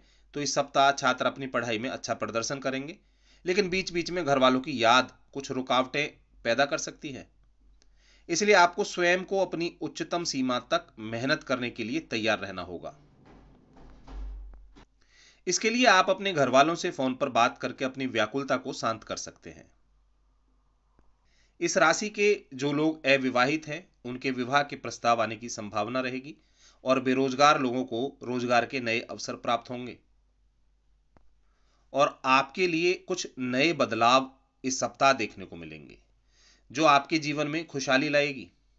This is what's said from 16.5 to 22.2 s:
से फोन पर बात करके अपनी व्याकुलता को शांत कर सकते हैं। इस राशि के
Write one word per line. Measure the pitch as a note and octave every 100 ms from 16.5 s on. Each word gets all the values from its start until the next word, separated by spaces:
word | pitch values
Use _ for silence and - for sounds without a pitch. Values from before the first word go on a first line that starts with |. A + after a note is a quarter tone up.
| C3 D#3+ E3
से | F3+
फोन | D#3 C3
पर | B2+ C3+
बात | A#2 B2 -
करके | B2 A2+ C3
अपनी | C3+ B2+
व्याकुलता | A2 G#2+ C#3 C3+ B2+
को | C3
शांत | C3 A#2+ A2
कर | - F#2
सकते | - - E2+
हैं। | D#2 - _ _ _ _ _ _ _ _ _ _ _ _ _ _ _ _ _ _ -
इस | E3+ F#3+
राशि | D#3+ E3 G#3
के | G#3